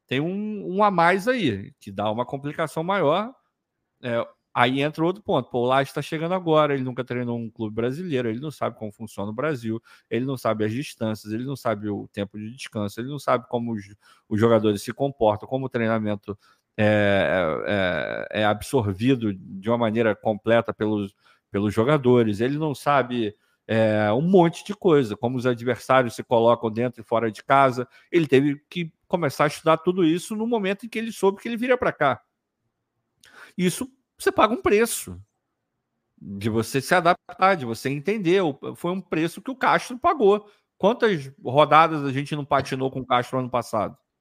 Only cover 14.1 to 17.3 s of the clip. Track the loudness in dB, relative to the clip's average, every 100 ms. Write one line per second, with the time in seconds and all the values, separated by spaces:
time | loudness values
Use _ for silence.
14.1 | _ _ 2 6 6 4 0 -4 -4 -6
15.1 | 2 2 2 -4 -6 -4 -2 -2 0 -2
16.1 | -4 -8 -12 _ _ _ 0 2 4 4
17.1 | 2 2